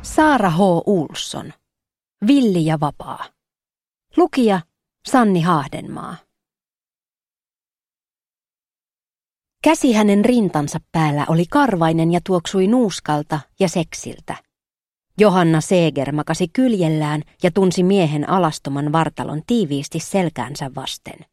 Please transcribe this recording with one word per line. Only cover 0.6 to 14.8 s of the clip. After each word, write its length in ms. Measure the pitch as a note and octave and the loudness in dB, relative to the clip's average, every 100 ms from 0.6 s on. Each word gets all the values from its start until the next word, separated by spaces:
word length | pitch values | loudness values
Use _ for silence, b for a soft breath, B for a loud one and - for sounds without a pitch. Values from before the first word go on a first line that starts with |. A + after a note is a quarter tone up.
| G3 E3+ - | 2 2 2
Ulsson. 640 | G3 C#3 - - - - - _ _ _ _ _ _ G3+ | 0 -2 -8 -10 -10 -12 -18 _ _ _ _ _ _ 2
Villi 400 | C#4 A#3+ F3 D#3 | 4 4 2 2
ja 140 | D#3 | 0
vapaa. 440 | D3+ - - B2 - _ _ _ _ _ _ _ _ - | -2 -4 -14 -14 -14 _ _ _ _ _ _ _ _ 0
Lukija 440 | F4 - A3+ F#3+ - _ _ _ - | 2 2 2 2 -4 _ _ _ 0
Sanni 340 | C4 A3 F#3 | 2 4 2
Haadenmaa. 760 | E3 D#3+ - - - D#3+ - E3+ _ _ _ _ _ _ _ _ _ _ _ _ _ _ _ _ _ _ _ _ _ _ _ _ _ _ _ _ _ _ _ _ _ _ | 2 0 -2 -10 -12 -14 -14 -16 _ _ _ _ _ _ _ _ _ _ _ _ _ _ _ _ _ _ _ _ _ _ _ _ _ _ _ _ _ _ _ _ _ _
Käsi 280 | D4 D#4+ C#4+ | 0 2 2
hänen 320 | G#3+ G#3 G3+ | 4 4 4
rintansa 540 | A3+ B3 G3 D3+ D3 D#3+ _ | 4 2 2 0 -4 -6 _
päällä 340 | E3 D#3 D3 - | -2 0 0 0
oli 180 | D#3+ F3 | 0 2
karvainen 600 | G3 F#3 F3+ E3 E3 E3 | 2 2 2 2 2 2
ja 80 | F3 F3 | 0 0
tuoksui 400 | F#3+ - G3 F#3+ | -2 0 0 2
nuuskalta 760 | B3 A3+ - - D3+ D3+ D#3 - _ | 2 0 -2 -4 -4 -2 -6 -8 _
ja 80 | F#3+ | -2
seksiltä. 680 | F#3 D#3 - A2+ - - - _ _ _ _ | 0 -4 -8 -14 -16 -14 -16 _ _ _ _